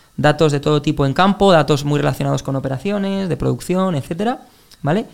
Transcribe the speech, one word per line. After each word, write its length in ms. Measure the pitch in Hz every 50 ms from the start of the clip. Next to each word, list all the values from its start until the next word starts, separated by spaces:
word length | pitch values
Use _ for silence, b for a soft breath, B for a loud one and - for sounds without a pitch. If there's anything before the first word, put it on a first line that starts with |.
| b b b
datos 340 | - 131 151 147 - 165 151
de 80 | 147 139
todo 220 | - 156 151 147
tipo 240 | 151 156 151 - 139
en 80 | 139 139
campo, 380 | - 185 202 196 - 202 196
datos 340 | 175 156 143 151 151 135 147
muy 140 | 147 147 143
relacionados 440 | 143 143 127 - 143 139 139 - -
con 120 | 139 135
operaciones, 720 | 135 139 135 135 127 - 202 208 202 196 196 196 196 196 175
de 80 | 147
producción, 580 | 135 135 131 127 123 - - 180 185 190 190 170
etcétera, 460 | 135 - - 170 165 214 240 262 - b b b b b b b _
¿vale? 240 | - 139 170 220 - B